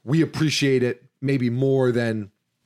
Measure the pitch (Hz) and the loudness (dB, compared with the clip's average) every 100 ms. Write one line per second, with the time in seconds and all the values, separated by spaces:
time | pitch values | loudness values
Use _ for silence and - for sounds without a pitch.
0 | - 156 151 - 156 - 139 131 123 - | -2 0 0 0 -2 0 2 2 0 -4
1 | _ _ 135 135 120 120 135 135 127 120 | _ _ -4 -2 -2 0 0 2 2 0
2 | 117 110 98 _ _ _ | -2 -4 -8 _ _ _